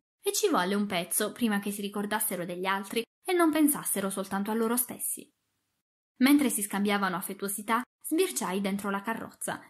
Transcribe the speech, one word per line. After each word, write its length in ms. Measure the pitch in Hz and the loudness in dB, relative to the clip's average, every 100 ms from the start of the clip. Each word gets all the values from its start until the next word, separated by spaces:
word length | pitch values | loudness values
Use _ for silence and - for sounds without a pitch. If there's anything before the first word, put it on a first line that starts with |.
| - _ | -14 _
e 100 | 403 | -4
ci 160 | 403 403 | 0 2
volle 240 | 233 180 | 4 2
un 140 | 202 208 | 0 0
pezzo 460 | 180 180 - 208 | -2 -2 -2 -2
prima 260 | - 233 202 | 0 0 2
che 120 | 202 | -2
si 100 | 202 | -4
ricordassero 640 | 202 208 208 214 - 180 175 | -6 -4 -4 -2 -2 -4 -6
degli 200 | 175 190 | -4 -2
altri 380 | 196 202 233 - _ - | -2 -2 -6 -6 _ -2
e 60 | |
non 180 | 349 330 | 4 4
pensassero 580 | 311 302 190 - 196 196 | 4 2 2 -2 -2 -2
soltanto 420 | 196 190 196 208 | -4 -4 -4 -2
a 20 | |
loro 240 | 226 226 240 | 0 2 0
stessi. 500 | - - - - - _ _ _ _ _ _ _ _ - | -2 -4 -8 -8 -12 _ _ _ _ _ _ _ _ 2
Mentre 320 | 262 294 247 | 6 6 4
si 120 | - | 0
scambiavano 540 | 202 196 202 202 190 175 | -2 0 2 2 2 -2
affettuosità, 680 | 196 190 196 208 208 233 247 _ | -6 -6 -6 -4 0 0 -2 _
sbirciai 600 | - 320 370 254 185 190 | -2 0 2 0 -2 0
dentro 280 | 196 202 202 | 0 -2 -2
la 100 | 196 | -2
carrozza, 600 | 214 226 - - - - | -4 -6 -8 -10 -8 -8